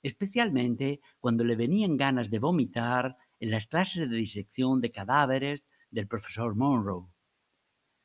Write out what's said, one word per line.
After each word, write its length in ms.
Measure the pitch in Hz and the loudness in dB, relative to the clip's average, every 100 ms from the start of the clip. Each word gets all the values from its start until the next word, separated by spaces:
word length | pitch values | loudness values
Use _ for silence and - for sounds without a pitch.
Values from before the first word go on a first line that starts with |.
especialmente 1000 | 139 - 196 240 226 131 123 113 135 143 - _ | -8 -4 -4 0 0 2 0 0 -2 -4 -10 _
cuando 240 | 123 117 | 0 2
le 140 | 117 113 | 2 2
venían 400 | 120 202 202 135 | 2 2 2 2
ganas 320 | 139 127 104 | 2 2 0
de 100 | 110 | 0
vomitar 760 | 143 180 117 120 117 123 131 - _ - | 2 2 0 -2 0 0 -2 -6 _ -8
en 100 | 117 | -4
las 160 | 110 110 | -2 -2
clases 420 | 160 185 175 139 | -2 -2 -2 -2
de 60 | 113 | -2
disección 640 | 101 101 98 - 131 131 | -4 -6 -10 -2 2 2
de 120 | 117 | 0
cadáveres 760 | - 98 143 135 131 139 143 _ _ _ | -4 0 2 4 2 -2 -6 _ _ _
del 160 | 113 104 | -6 -4
profesor 480 | 110 - - 117 104 | -6 -8 -4 -2 2
Monroe. 540 | 139 123 101 90 90 _ _ _ _ _ _ _ _ _ | 2 2 0 -4 -8 _ _ _ _ _ _ _ _ _